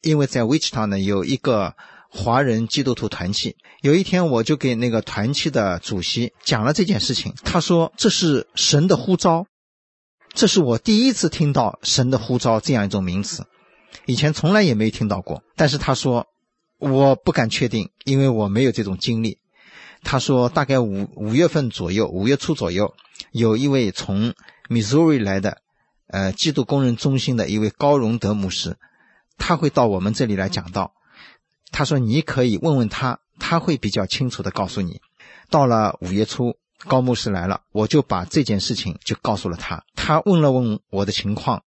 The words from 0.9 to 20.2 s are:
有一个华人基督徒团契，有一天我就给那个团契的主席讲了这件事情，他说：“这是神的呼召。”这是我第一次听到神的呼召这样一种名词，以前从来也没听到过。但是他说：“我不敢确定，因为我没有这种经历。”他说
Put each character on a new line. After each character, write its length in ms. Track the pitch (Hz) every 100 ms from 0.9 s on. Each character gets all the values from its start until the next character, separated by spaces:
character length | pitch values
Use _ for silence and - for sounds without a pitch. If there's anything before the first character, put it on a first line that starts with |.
| 98
有 260 | 95 101 78
一 100 | 135
个 380 | 143 110 92 - - - _
华 320 | - 98 120
人 260 | 139 113 113
基 160 | -
督 100 | 131
徒 160 | 120 107
团 240 | - 90
契， 240 | 104 - - _ -
有 140 | 139 165
一 80 |
天 240 | 185 180 170
我 160 | 120
就 120 | 113 151
给 200 | 135 117
那 140 | 123
个 120 | 110
团 320 | - - 110
契 160 | 143 160
的 300 | 131 101 87
主 220 | - 101
席 320 | 85 - 120 _
讲 200 | - 117
了 80 | 113
这 140 | 151 180
件 140 | 165
事 160 | - 131
情， 180 | - -
他 160 | - 175
说 320 | - 170 165 -
：“这 120 | 220
是 380 | - 170 135 -
神 340 | - - 143 175
的 80 | 156
呼 220 | 151 185
召。” 300 | 180 165 185 _ _ _ _ _ _ _ _ -
这 100 | 208
是 160 | 202
我 160 | 139 113
第 220 | - 214
一 120 | 262
次 180 | 233 165
听 220 | - 147
到 280 | 139 113 -
神 300 | - - 127
的 80 | 131
呼 180 | 110 123
召 220 | 123 110
这 140 | -
样 120 | 127 101
一 20 |
种 160 | 101
名 200 | 92 92
词， 240 | 101 - 95 _ _ _ _ - -
以 100 | 120
前 160 | 151
从 220 | 156 156
来 80 | 214
也 140 | 190 107
没 160 | 110
听 160 | - 107
到 140 | 98
过。 220 | - 76 _ -
但 120 | 151
是 120 | 143
他 160 | - 131
说 320 | 139 117 - _ _ _ _ _
：“我 380 | 143 135 139 131
不 160 | -
敢 180 | 156 113
确 180 | - 127
定， 220 | 113 90 _ -
因 140 | 135
为 100 | 135
我 180 | 113 101
没 160 | 101
有 80 | 131
这 120 | 117
种 140 | 101 92
经 240 | - 113
历。” 160 | 113 - _ _ _ - - -
他 160 | -
说 280 | 135